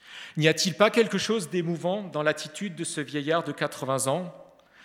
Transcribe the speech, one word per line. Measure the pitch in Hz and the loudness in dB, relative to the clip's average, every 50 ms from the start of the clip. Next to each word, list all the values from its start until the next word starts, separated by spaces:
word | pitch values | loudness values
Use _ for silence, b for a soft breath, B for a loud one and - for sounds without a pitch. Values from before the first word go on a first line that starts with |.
| B B B B B B B | B B B B B B B
N'y | 156 151 160 | 4 4 6
a-t-il | 160 - - 185 147 | 6 4 2 0 4
pas | - 208 214 | 6 4 6
quelque | 214 233 220 180 196 185 | 6 4 4 4 2 -2
chose | - - 226 220 160 139 | 0 0 0 0 -2 -2
d'émouvant | 175 180 160 170 170 147 170 175 196 214 | -2 -2 -2 -2 -2 -2 -2 -2 -2 -2
dans | 196 165 143 151 151 | -4 -4 -4 0 2
l'attitude | 151 151 - - - - - 202 196 156 | 2 0 0 -4 -12 -10 -8 -8 -8 -6
de | 156 | -6
ce | 160 - - 156 | -8 -6 -4 -6
vieillard | 139 - 151 147 139 156 160 170 160 | -4 -4 -4 -2 0 0 0 0 0
de | 147 | -2
quatre-vingts | 143 - 156 143 - - 139 131 135 - 131 135 | -2 -2 -2 -4 -4 -4 -2 -2 0 0 2 0
ans | 147 180 180 170 - - - - - B B B B B | 0 0 -2 -6 -12 -16 -20 -20 -20 B B B B B